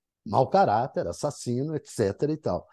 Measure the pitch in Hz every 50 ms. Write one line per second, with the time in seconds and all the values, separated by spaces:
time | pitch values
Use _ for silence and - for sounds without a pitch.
0 | _ _ _ _ - - 101 120 135 - - 190 196 120 104 113 123 139 - 175
1 | 160 85 87 - - 147 - - - 123 120 127 139 156 156 143 - - - -
2 | 110 95 101 - 151 147 156 151 - 107 90 82 - _